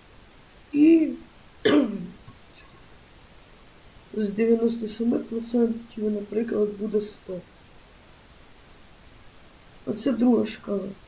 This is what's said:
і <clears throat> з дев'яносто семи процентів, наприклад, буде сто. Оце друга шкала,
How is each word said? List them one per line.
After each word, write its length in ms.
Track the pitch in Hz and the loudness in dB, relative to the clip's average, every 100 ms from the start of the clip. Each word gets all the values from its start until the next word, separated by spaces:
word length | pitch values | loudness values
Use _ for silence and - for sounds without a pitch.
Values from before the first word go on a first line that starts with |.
| - - - - - - - | -20 -20 -20 -20 -20 -20 -4
і 380 | 285 311 330 285 247 - - - - | 4 8 8 4 -4 -14 -20 -20 -4
<clears throat> 240 | - 294 233 185 - - - - - - - - - - - - - - - - - - - - - | 2 4 2 -4 -12 -16 -20 -20 -20 -20 -20 -20 -20 -20 -20 -20 -20 -20 -20 -20 -20 -20 -20 -20 -10
з 160 | 214 208 | -4 -4
дев'яносто 580 | 196 226 226 226 - 214 | 0 2 4 2 -2 -6
семи 320 | - 233 269 | -2 -2 -2
процентів, 920 | - 226 226 240 226 226 - - 214 | -4 -8 -2 0 0 -2 -10 -6 -4
наприклад, 580 | 208 202 208 233 214 208 196 | -4 -4 -6 -4 -2 -2 -4
буде 220 | 208 208 | -4 -4
сто. 380 | 208 - - 180 - - - - - - - - - - - - - - - - - - - - - - - - - | -4 -12 -12 -14 -14 -20 -20 -20 -20 -20 -20 -20 -20 -20 -20 -20 -20 -20 -20 -20 -20 -20 -20 -20 -20 -20 -20 -14 -8
Оце 260 | 214 277 | -4 -2
друга 340 | 226 247 220 220 | 2 4 4 0
шкала, 440 | - - 202 196 196 | -6 -6 -6 -6 -12